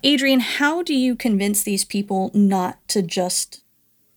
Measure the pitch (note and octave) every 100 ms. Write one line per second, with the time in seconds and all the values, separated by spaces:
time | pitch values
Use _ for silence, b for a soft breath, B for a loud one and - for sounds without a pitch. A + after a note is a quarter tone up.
0 | C#4 C#4+ C4+ C4+ A3+ - D4 E4 E4+ C#4+
1 | B3+ B3 A#3 G3+ G3+ G#3 - G3 - G3+
2 | G3+ F#3+ F#3 G#3 G3+ G3 F3+ - - G#3+
3 | E3+ - F3+ - - - _ _ _ _
4 | _